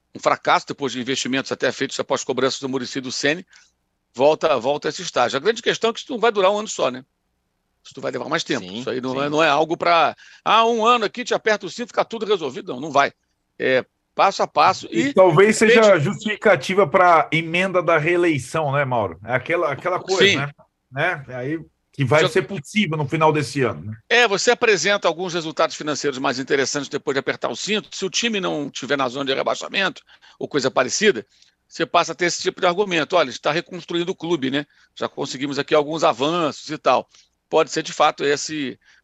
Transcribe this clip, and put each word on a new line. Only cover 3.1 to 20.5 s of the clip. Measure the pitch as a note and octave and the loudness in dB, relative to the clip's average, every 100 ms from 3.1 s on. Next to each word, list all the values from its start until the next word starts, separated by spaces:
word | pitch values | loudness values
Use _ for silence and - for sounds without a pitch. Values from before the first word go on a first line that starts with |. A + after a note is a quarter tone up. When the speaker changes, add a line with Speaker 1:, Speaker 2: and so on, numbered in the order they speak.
Speaker 1:
Ceni, | - C#3+ E3 - _ _ _ _ _ _ | -4 -2 -2 -6 _ _ _ _ _ _
volta, | - C#3 D#3 E3 C#3 | 2 2 4 2 2
volta | A2+ D3 D#3+ | 0 -2 -4
a | |
esse | D3 | -8
estágio. | E3+ - A#2+ B2 | -4 0 0 0
A | |
grande | E3 A#3 | -2 -2
questão | - - A3 | -2 0 -2
é | |
que | A3+ | -4
isso | - | -8
não | B3+ | -2
vai | A3+ | 0
durar | G#3 F#3 | 2 2
um | G#3 | 2
ano | G#3+ | -4
só, | - C#3+ | -4 -4
né? | B2+ C#3 _ _ _ _ _ _ _ | -4 -14 _ _ _ _ _ _ _
Isso | - - | -20 -12
vai | C3 | -8
levar | B2+ B2 | -8 -6
mais | E3 | -6
tempo. | - C#3 F#2 | -4 -6 -6
Speaker 2:
Sim, | G2+ | -10
Speaker 1:
Isso | B2+ | -8
aí | B2+ | -6
não | B2+ | -4
Speaker 2:
sim. | C3 | -4
Speaker 1:
é, | C#3+ | -2
não | D3+ | 2
é | D#3+ | 2
algo | C#3+ D#3+ E3 | 2 0 -2
pra, | E3+ E3+ C#3 G#2+ - - | 2 2 2 -2 -14 -8
"Ah, | D#3+ G#3 A3+ | 0 2 2
um | A#3 | 2
ano | A3 A#3+ | 2 2
aqui, | G#3 - | 0 -6
te | B3 | -4
aperta | G#3 A3+ G#3 | -2 0 -2
o | F3+ | -4
cinto, | - A#3 | -10 -6
fica | - | -4
tudo | F#3 A3+ G3 | -4 -4 -2
resolvido." | G#3 D3 D3+ F#3+ | -2 -4 -8 -10
Não, | B2+ | -10
não | D#3 | -2
vai. | C#3 C#3 - _ _ _ - | 0 0 -2 _ _ _ -4
É | B2+ C3 A2+ _ _ | 0 0 0 _ _
passo | - F3+ - | 2 2 2
a | G3+ | -2
passo | - D#3+ F#3 - | 2 2 2 -2
Speaker 3:
E | - C4+ | -2 2
Speaker 1:
e | |
Speaker 3:
talvez | A#3 F#3 E3 G#3 G#3+ | 6 6 8 6 6
seja | A3 A#3 | 6 8
Speaker 1:
depende | G#3+ F#3 | 8 6
Speaker 3:
justificativa | D3 G3+ G#3+ G#3 A3 F3 - F#3+ F#3 | 2 -2 -6 0 2 2 2 2 4
pra | F#3+ F3+ E3 - | 6 6 6 4
emenda | D#3 E3 E3+ F#3+ F3+ | -2 -2 -2 0 0
da | D#3+ E3 | 2 2
reeleição, | D3+ F3 F3 D3 G#2+ E3 D3 | 2 2 2 0 -2 -4 -2
né, | C#3 | 0
Mauro? | C3+ B2 G2 E2 | 0 0 -2 -6
É | G2+ | -4
aquela, | B2 - E3+ D#3+ | -2 0 -2 -2
aquela | C#3 F3 F3+ | -4 -4 -4
coisa, | F#3 F#3 G3 | 0 4 4
Speaker 1:
Sim. | E3 | 4
Speaker 3:
né? | C#3+ | -2